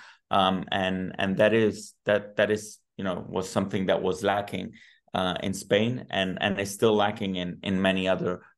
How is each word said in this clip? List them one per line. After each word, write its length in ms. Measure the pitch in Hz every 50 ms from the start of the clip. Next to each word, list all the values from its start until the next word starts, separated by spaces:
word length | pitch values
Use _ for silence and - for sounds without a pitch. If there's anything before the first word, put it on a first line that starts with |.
| - - - _ _ -
Um, 360 | 104 101 95 95 95 92 92 -
and, 440 | - 98 95 92 92 92 92 90 - -
and 200 | 98 98 95 92
that 160 | 107 107 110
is, 400 | 113 110 104 101 - - - - _ _
that, 320 | - 104 104 101 - -
that 140 | - 104 101
is, 280 | 107 107 104 - - - _ _ _ -
you 60 | 95
know, 200 | 95 90 90 -
was 220 | 87 90 95 90 -
something 380 | - 104 98 98 104 101 95
that 160 | 92 95 -
was 200 | 92 95 90 -
lacking, 500 | 104 101 101 104 104 - - 117 92 - - - - - _ _ _ _ -
uh, 220 | 92 92 92 87 -
in 120 | - 98 95
Spain 500 | - - - 101 101 110 117 127 131 - -
and, 260 | - 98 95 92 87 -
and 180 | - 104 98 95
is 100 | 101 98
still 240 | - - - 113 107
lacking 420 | 104 101 104 107 - 104 98 95
in, 220 | 90 90 90 90 -
in 180 | - 98 95 92
many 260 | 98 95 95 95 92
other 360 | 92 92 90 90 90 90 90 - - _